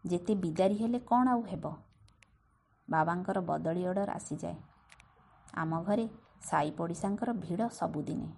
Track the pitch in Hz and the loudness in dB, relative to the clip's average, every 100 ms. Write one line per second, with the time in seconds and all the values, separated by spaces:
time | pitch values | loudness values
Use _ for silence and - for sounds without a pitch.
0 | 175 175 180 214 175 160 190 208 226 240 | 0 0 2 2 2 4 4 4 0 0
1 | 247 240 254 247 208 180 151 160 - _ | 4 4 6 2 0 -6 -6 -8 -14 _
2 | - _ - _ _ _ _ _ - 160 | -20 _ -20 _ _ _ _ _ 0 2
3 | 156 175 190 190 175 156 160 175 180 185 | 4 2 0 -2 0 0 0 0 0 0
4 | 202 - - 156 170 - - - _ - | -2 -4 -6 -6 -6 -8 -14 -20 _ -20
5 | - _ - - - - 160 165 185 208 | -20 _ -20 -20 -10 -6 -2 -2 2 0
6 | 226 - - - - 156 151 156 170 170 | 0 -6 -20 -16 -2 0 0 -2 -4 -2
7 | 196 202 240 180 175 175 233 - 165 151 | -2 0 -2 -2 -2 -2 -2 -2 -2 -2
8 | 147 - - | -4 -4 -6